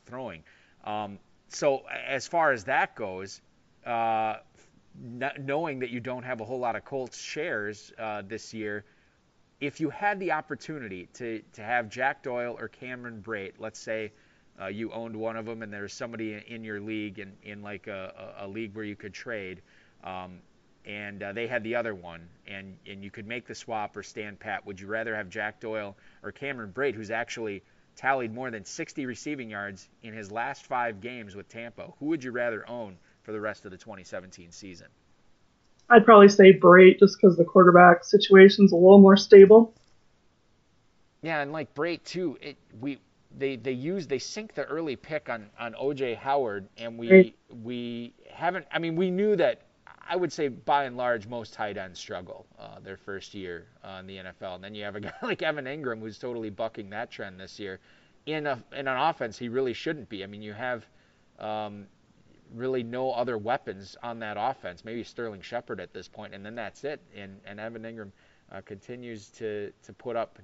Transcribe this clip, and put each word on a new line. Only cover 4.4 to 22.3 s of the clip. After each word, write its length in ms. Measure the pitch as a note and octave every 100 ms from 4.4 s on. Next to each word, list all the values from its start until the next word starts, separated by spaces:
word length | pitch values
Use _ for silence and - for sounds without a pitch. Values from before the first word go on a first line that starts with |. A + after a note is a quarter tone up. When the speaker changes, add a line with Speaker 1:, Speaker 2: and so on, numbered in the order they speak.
| - - - _ - C#3 B2+ A#2+
Speaker 1:
kn-, 260 | C3+ C#3+
knowing 340 | C3+ D3 E3 C3+
that 100 | B2
you 100 | A#2+
don't 220 | B2 B2+
have 180 | B2+ A#2+
a 40 |
whole 140 | A2 C3
lot 180 | A#2+ A2
of 80 |
Colts 340 | - C#3 B2 -
shares, 720 | - D#3 E3+ A2+ G#2 G2+ - -
uh, 240 | A2 G#2 G2
this 280 | G#2+ -
year, 300 | A2+ G#2+ G#2 - _ _ _ _ _ _ -
if 200 | C#3+ -
you 100 | D#3
had 280 | - G#3 G3+
the 120 | F3+
opportunity 760 | D#3 - C#3+ - D3+ A2+ F#2 E2+
to, 260 | - A#2+ A2 -
to 100 | -
have 260 | G#2+ B2 A2
Jack 340 | A#2+ C3 C#3+
Doyle 340 | C3+ B2 A#2+ A2+
or 100 | A2+
Cameron 520 | - B2+ B2 A#2+ A2
Brate, 340 | G2 G#2+ F#2+ -
let's 200 | A2 -
say, 340 | - A2 G#2+ - _ _ _ -
uh, 60 | F#2+
you 260 | G#2 A2+
owned 240 | A2+ A#2 A2
one 200 | A2+ A2+
of 100 | A2
them 160 | A2+
and 100 | G#2+
there's 200 | G2+ G2+
somebody 420 | - B2 A2+ A2
in, 60 | G#2+
in 240 | - A#2
your 160 | A2 G#2
league, 380 | G#2 A2 G#2 G2
in, 140 | G2 G2
in, 200 | - G#2
like, 240 | G#2 G2 A2
a, 480 | G2 F#2+ - F#2+ G2
a, 60 | G2+
a 20 |
league 260 | G#2 A2
where 100 | G#2
you 120 | G#2+ G2+
could 180 | G#2+
trade, 480 | - B2+ A2 F#2+ F2+ - - - _
um, 360 | - F#2 F#2 F2+ - _ _ _
and, 380 | G#2+ G#2 G#2 G2+
uh, 100 | G2+
they 140 | G2+ A#2
had 180 | A#2+
the 100 | A2
other 200 | A#2+ A2+
one, 340 | F#2+ E2+ E2 E2+